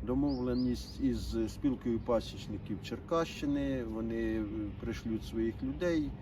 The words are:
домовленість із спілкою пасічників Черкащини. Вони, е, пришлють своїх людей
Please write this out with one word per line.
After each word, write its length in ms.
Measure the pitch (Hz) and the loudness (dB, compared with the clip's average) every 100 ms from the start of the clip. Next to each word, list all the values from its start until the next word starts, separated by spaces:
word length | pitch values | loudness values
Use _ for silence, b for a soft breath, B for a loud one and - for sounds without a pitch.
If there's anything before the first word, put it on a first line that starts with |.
| 104 | 2
домовленість 920 | 131 143 131 123 123 127 120 - - | 4 4 2 2 2 2 0 -4 0
із 360 | 135 117 101 117 110 | 2 2 0 0 0
спілкою 520 | - 143 123 123 113 | 2 2 2 2 0
пасічників 800 | - 117 - 101 - 101 - 101 | 4 2 2 -8 -6 -6 -4 -6
Черкащини. 1000 | - 117 - 165 165 - 147 143 139 131 | -4 -8 0 0 0 -2 0 2 2 0
Вони, 520 | 117 110 113 113 113 113 | -2 -2 -2 0 2 0
е, 80 | 104 110 104 98 | 0 -2 -4 -4
пришлють 440 | 113 107 113 110 | -4 -4 -2 -2
своїх 300 | - 113 113 107 | -2 0 0 0
людей 480 | 131 143 175 165 143 - | -4 0 2 2 0 -4